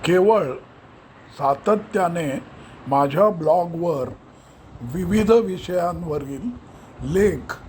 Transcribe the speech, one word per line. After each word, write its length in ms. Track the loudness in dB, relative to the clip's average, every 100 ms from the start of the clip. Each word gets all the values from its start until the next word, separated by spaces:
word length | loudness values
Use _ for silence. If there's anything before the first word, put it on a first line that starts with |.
केवळ 380 | 4 4 4 4 0 -6 -14 -20 -20 -20 -20 -20 -20 -4
सातत्याने 1040 | -2 0 0 0 0 -2 -2 -2 -4 -6 -10 -20 -20 -16 0
माझ्या 400 | 2 2 4 2
ब्लॉगवर 800 | 2 2 2 0 -4 -4 -2 -6 -10 -20 -20 -20 -20 -20 -16
विविध 500 | -10 -6 0 2 4
विषयांवरील 1200 | 4 4 -6 -4 -2 -2 -4 -6 -6 -6 -8 -10 -12 -18 -20 -20 -12
लेख 540 | -4 2 2 0 -10 -14